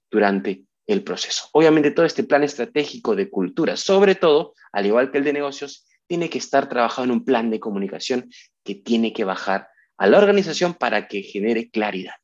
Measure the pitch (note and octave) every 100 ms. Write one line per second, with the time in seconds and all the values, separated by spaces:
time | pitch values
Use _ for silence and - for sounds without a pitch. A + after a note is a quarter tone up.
0 | _ G#2+ G#2 G2 G2+ F#2+ _ _ - G2
1 | - F2+ - - - D3 D#3 D#3 D3 C#3
2 | E3 - A#2+ C#3+ D3 C#3+ A#2 D3 C#3+ B2
3 | A#2 G2+ G2 - F#2 B2 E3 - - G3
4 | G3+ F#3 E3+ D3 - _ _ - G2+ A2+
5 | C3+ C#3 C#3+ C#3+ C#3+ C#3 C#3+ - _ _
6 | - F3 E3 C3+ - C#3 C3+ A#2+ A#2 -
7 | B2+ A#2 A#2+ B2 A#2 A2 A2+ G2 G2 -
8 | - B2+ B2 - _ _ - G2+ - A#2
9 | A2+ A2 G2 F#2 - F#2+ - _ _ -
10 | F#2+ D#3+ G3+ G2+ B2 D3+ F3 E3+ A#2+ G#2+
11 | G2 G2+ G2 G2+ G#2+ A2+ A2+ A2 G#2 F#2+
12 | F#2 -